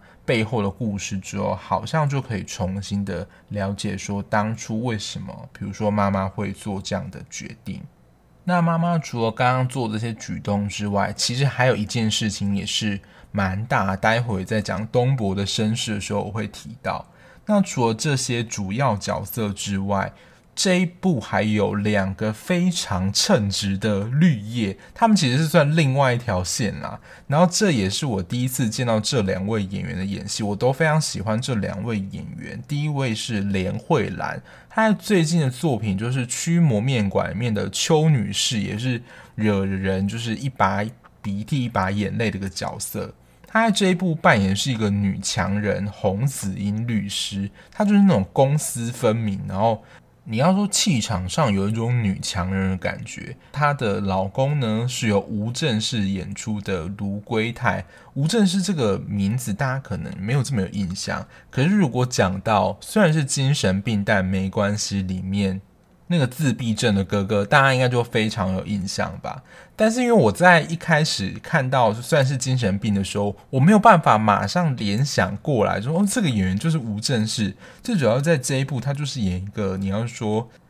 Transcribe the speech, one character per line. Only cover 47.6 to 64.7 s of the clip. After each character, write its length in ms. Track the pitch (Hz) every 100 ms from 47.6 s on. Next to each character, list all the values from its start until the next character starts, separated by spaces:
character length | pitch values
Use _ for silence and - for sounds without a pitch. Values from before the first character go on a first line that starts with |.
| -
她 140 | -
就 100 | 208
是 60 | 208
那 80 | 196
种 180 | 123 95
公 220 | - 135 151
私 360 | - 123 117
分 240 | 123 117 113
明， 240 | 110 98 98
然 120 | 95
后 240 | 113 110 - - _ _
你 140 | - 110
要 160 | 160
说 120 | 190 202
气 320 | - 214 127
场 280 | - 95 92
上 240 | - 135
有 160 | 98 101
一 40 |
种 300 | 110 117 123
女 160 | 107 95
强 320 | - 98 90
人 160 | 95 95
的 60 | 95
感 260 | - -
觉。 320 | - - - 117 -
她 220 | 143 147
的 260 | 143 113 98
老 240 | 98 95
公 340 | 98 135 139 147
呢， 280 | 117 110 123
是 180 | - 113
由 140 | 101
吴 320 | - 104 113
正 260 | 120 156 110
式 300 | 110 117 98
演 260 | 95 98
出 260 | 98 - 104
的 240 | 98 92 85 101
卢 240 | 101 101
龟 320 | - 113 113
泰。 320 | 123 120 95 - - -
吴 120 | 135 151
正 200 | 226 196
式 160 | 190
这 100 | 185
个 260 | 165 110 95
名 360 | 95 101 98 123
字 160 | -
大 220 | 95 135
家 40 | 135
可 200 | - 90
能 140 | - -
没 140 | 98
有 100 | 139
这 120 | 123
么 80 | 120
有 60 | 95
印 260 | 104 92 98
象， 300 | - - - - -
可 120 | -
是 60 | 156
如 220 | 208 156
果 160 | 123 123
讲 340 | - 95 95
到 380 | 110 104 98 95
虽 220 | - 220
然 100 | 180
是 120 | 160
精 300 | 135 - 135
神 280 | 147 101 95
病 200 | 110 104
但 220 | 101 101
没 240 | 92 95 95
关 280 | 107 101